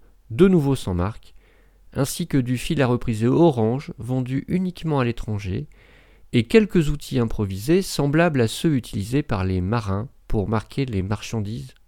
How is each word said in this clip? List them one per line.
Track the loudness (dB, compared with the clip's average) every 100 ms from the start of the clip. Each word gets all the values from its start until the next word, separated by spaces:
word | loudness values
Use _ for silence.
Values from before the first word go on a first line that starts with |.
| -20 _ -4
de | 4 6
nouveau | 6 4 0
sans | -2
marque, | -2 -2 -4 -18 -20 _ _ _ _ -10
ainsi | -4 -4 -4 -2
que | -2
du | 0 -2
fil | -2 0
à | 2
repriser | 0 -2 0 2
orange | 4 4 4 0 -2 -6 -12
vendu | -4 -4 -2 -4 -2
uniquement | -4 -4 -4 -2 0
à |
l'étranger, | 0 -2 -4 -6 -4 -6 -8 -16 -20 -20 -20 -20 -2
et | -2
quelques | 6 4 6 2 2
outils | -2 -2 -2
improvisés | 0 0 -2 -2 0 0
semblables | 0 -2 0 4 4 4
à | 0
ceux | 0 0 0
utilisés | -2 -6 -2 -2
par | -2 -2
les | 0 0
marins | 0 -2 -2 -4 -6 -10 -4
pour | -2 0
marquer | -2 -4 -6
les | -4 -2
marchandises | -2 -4 -4 -6 -4 -8 -12 -18